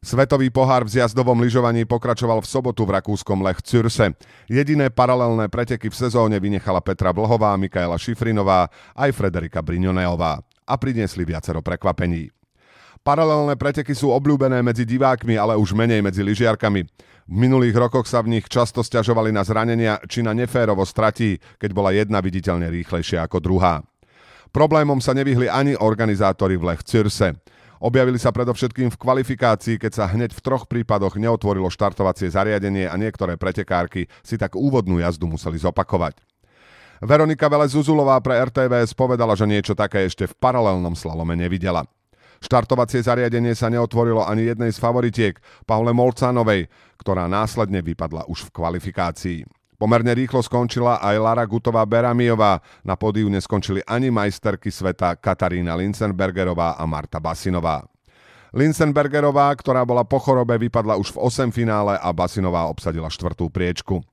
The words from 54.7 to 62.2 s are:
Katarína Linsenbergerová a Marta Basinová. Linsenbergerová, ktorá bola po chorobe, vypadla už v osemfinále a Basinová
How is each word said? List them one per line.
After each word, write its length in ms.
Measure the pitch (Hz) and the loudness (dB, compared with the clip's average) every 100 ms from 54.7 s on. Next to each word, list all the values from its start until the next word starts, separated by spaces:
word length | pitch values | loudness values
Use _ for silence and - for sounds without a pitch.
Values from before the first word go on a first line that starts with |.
| - 92 87 90 85 | -4 -4 0 -2 -2
Katarína 560 | - 92 92 90 87 | -4 -2 -2 -2 -4
Linsenbergerová 1040 | 85 95 98 107 92 95 90 90 85 85 78 | -2 -4 -2 -4 -2 -2 0 -2 0 -2 -2
a 80 | 80 | -4
Marta 320 | 76 73 80 | -6 -8 -8
Basinová. 640 | 80 80 98 90 82 78 - _ _ _ _ - _ | -8 -6 -4 -2 -2 -4 -6 _ _ _ _ -20 _
Linsenbergerová, 960 | 127 151 156 156 147 143 147 147 143 143 143 | 0 2 2 2 2 0 2 2 4 2 0
ktorá 240 | - 127 | 0 0
bola 240 | 123 123 120 | 2 0 0
po 160 | 139 | 0
chorobe, 320 | 135 131 120 117 | 2 2 2 0
vypadla 400 | 117 120 107 101 | 0 0 0 0
už 160 | 101 - | -2 -2
v 40 | 127 | -2
osemfinále 720 | 117 127 117 117 107 104 98 | 0 -2 0 0 0 0 0
a 160 | 87 | -2
Basinová 560 | 85 | -2